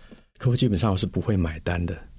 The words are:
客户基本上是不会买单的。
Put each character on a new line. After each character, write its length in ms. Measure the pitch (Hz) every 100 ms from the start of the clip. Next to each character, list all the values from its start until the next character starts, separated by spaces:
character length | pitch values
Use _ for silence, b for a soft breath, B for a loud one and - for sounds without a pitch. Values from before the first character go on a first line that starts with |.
| B B B _
客 100 | 127
户 80 | 123
基 120 | 127
本 100 | 98
上 180 | 107 92
是 100 | -
不 140 | -
会 160 | - 101
买 220 | 82 80
单 240 | 87 87
的。 120 | 85 - -